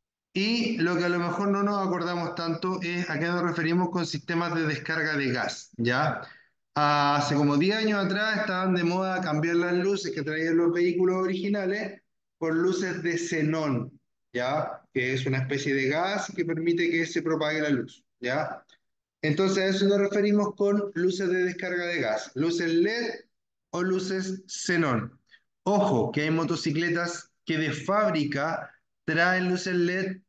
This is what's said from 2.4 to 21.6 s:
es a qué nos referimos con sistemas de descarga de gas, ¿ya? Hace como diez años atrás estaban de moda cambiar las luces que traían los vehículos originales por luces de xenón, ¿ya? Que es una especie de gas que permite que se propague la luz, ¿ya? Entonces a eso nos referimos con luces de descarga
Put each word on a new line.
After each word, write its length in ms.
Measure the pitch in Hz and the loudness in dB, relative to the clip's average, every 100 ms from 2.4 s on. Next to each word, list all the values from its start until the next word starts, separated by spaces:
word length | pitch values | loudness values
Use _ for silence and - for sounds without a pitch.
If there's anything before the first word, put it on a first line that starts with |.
| 165 165 185 190 | -4 -2 -2 -2
es 260 | 175 175 180 | -4 -4 -2
a 100 | 151 | -2
qué 60 | |
nos 180 | 170 175 | 0 0
referimos 460 | 175 170 160 170 180 | 0 0 0 2 0
con 160 | 185 | -2
sistemas 500 | 165 147 - 170 170 | -4 -4 -4 -2 0
de 120 | 160 156 | 0 -2
descarga 500 | 147 - 160 151 147 | -2 -4 -2 -2 0
de 160 | 135 | 0
gas, 380 | 120 - - - - | 0 -2 -6 -12 -4
¿ya? 420 | 117 123 156 - - - _ _ _ | 0 2 0 -2 -8 -18 _ _ _
Hace 600 | - 147 147 143 147 139 143 | 0 2 4 4 2 2 2
como 200 | 147 143 | 4 4
diez 200 | 180 214 | 2 2
años 280 | 220 208 | 0 0
atrás 360 | 190 190 220 208 | 0 0 0 -2
estaban 340 | 208 185 190 | -2 -2 0
de 100 | 180 | 2
moda 380 | 170 180 190 185 | 2 0 0 -2
cambiar 340 | 180 151 165 170 | -2 0 0 2
las 160 | 175 | 2
luces 400 | 180 185 202 165 | 0 0 0 -2
que 80 | 156 | -6
traían 380 | 147 156 165 165 | -4 -2 0 2
los 160 | 170 | 4
vehículos 500 | 170 175 175 185 185 | 2 2 2 2 2
originales 760 | 185 190 196 208 190 202 202 - _ _ _ - | 0 -2 -2 -2 -2 -2 -6 -10 _ _ _ -6
por 180 | 165 | -2
luces 480 | 160 185 185 185 165 | 2 2 0 -2 -2
de 140 | 165 170 | -2 -2
xenón, 840 | - 160 156 160 151 123 - - _ _ _ | -2 0 0 0 0 -2 -4 -10 _ _ _
¿ya? 520 | 123 123 151 - - _ | -4 -2 -2 -4 -8 _
Que 220 | 135 123 | -2 0
es 100 | 131 | 0
una 140 | 131 131 | 0 0
especie 340 | 131 139 143 | 0 -2 0
de 160 | 139 135 | 0 0
gas 420 | 151 185 202 - - | 0 0 -2 -4 -4
que 80 | |
permite 460 | 165 165 165 170 170 | -4 -2 0 2 2
que 160 | 165 165 | 0 0
se 160 | 170 | -2
propague 400 | 156 160 151 156 | 0 0 0 0
la 80 | 151 | 0
luz, 340 | 135 - - _ _ | 0 -2 -12 _ _
¿ya? 420 | 123 139 - - - _ _ _ _ _ | -4 -2 -4 -8 -16 _ _ _ _ _
Entonces 420 | 156 147 190 190 | 0 2 2 2
a 20 | 190 | 2
eso 200 | 190 196 | 2 4
nos 120 | 202 | 4
referimos 540 | 202 202 208 208 202 | 2 2 4 4 2
con 380 | - 202 202 202 | 2 2 2 0
luces 380 | 170 180 180 190 | 0 0 2 0
de 140 | 185 | 0
descarga 420 | 180 180 | 0 -2